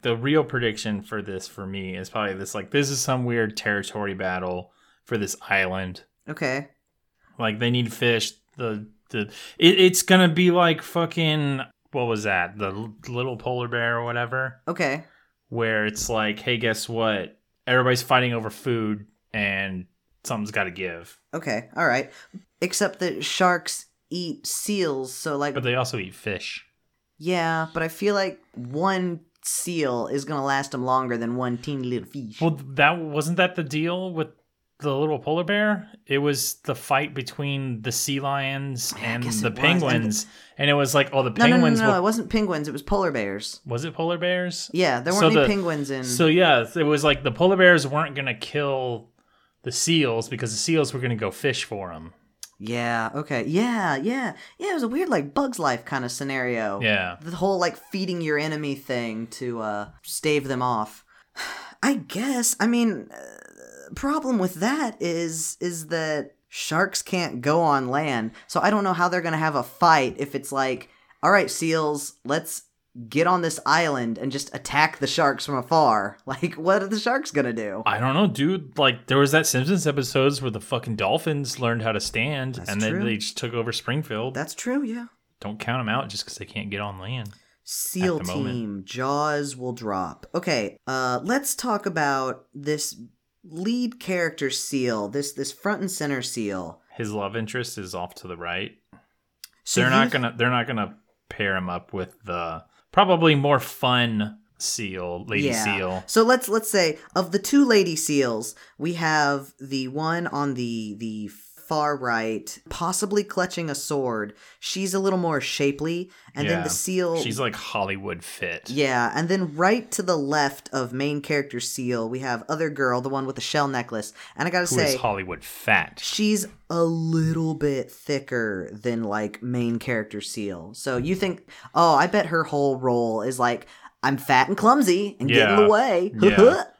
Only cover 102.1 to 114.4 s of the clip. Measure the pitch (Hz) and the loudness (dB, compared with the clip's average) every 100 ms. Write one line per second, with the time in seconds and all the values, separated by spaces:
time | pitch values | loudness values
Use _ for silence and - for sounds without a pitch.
102.1 | _ 98 87 85 80 - _ _ - 196 | _ -8 -6 -6 -8 -14 _ _ 2 6
103.1 | 175 160 147 143 139 - - 127 123 120 | 6 6 4 4 2 2 -2 2 2 2
104.1 | 107 104 - _ _ - - 104 92 90 | 0 -2 -6 _ _ -6 -6 -6 -6 -6
105.1 | 87 - 104 131 113 107 98 92 92 - | -6 -2 0 2 0 0 0 -2 -4 0
106.1 | 220 226 254 240 220 220 202 170 151 - | 4 6 4 2 -2 0 2 2 0 -4
107.1 | - 180 190 190 285 277 214 190 156 - | -2 0 0 4 6 8 6 4 0 0
108.1 | 147 127 113 117 - - _ 156 170 165 | 2 2 0 -6 -12 -20 _ -6 0 2
109.1 | 156 143 143 139 _ 135 135 131 139 160 | 4 4 2 -4 _ -6 -4 -4 -4 -2
110.1 | 170 175 139 143 127 120 113 110 101 113 | -2 -2 -2 -2 -2 -4 -4 -6 -8 -8
111.1 | 107 104 - - - - 156 147 143 127 | -8 -10 -12 -20 -20 -4 -2 0 -2 0
112.1 | 113 113 107 - - - - 170 185 202 | 0 0 -4 -8 -16 -12 -6 -4 -2 0
113.1 | 208 202 - 185 180 165 139 - 147 131 | 0 0 -2 -2 -2 -6 -6 -4 -2 0
114.1 | 110 104 - | -2 -4 -10